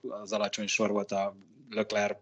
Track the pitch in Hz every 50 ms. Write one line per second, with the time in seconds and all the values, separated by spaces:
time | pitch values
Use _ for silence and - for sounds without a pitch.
0 | - - 104 104 107 98 107 104 104 101 - 107 104 101 - - 110 101 104 104
1 | 98 - 101 98 98 101 98 98 - - - - - 120 107 107 107 - 107 104
2 | 101 101 101 -